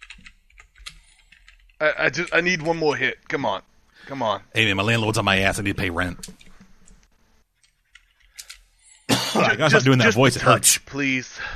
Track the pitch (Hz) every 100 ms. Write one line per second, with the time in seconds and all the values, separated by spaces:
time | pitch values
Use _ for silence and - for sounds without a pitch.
0 | - - - - _ - _ _ - -
1 | _ _ _ _ _ _ _ - 151 -
2 | 151 160 175 165 175 180 156 165 156 127
3 | 127 - - 143 117 95 - _ _ _
4 | - 135 110 101 - 113 110 95 104 117
5 | 107 110 101 95 98 90 101 92 92 85
6 | 90 - - - - - - - - -
7 | _ _ _ _ _ _ _ _ _ -
8 | _ _ _ - - - _ _ _ _
9 | - 277 - 214 127 107 151 - 131 127
10 | 117 107 135 - 131 117 - - - 139
11 | 135 131 - - -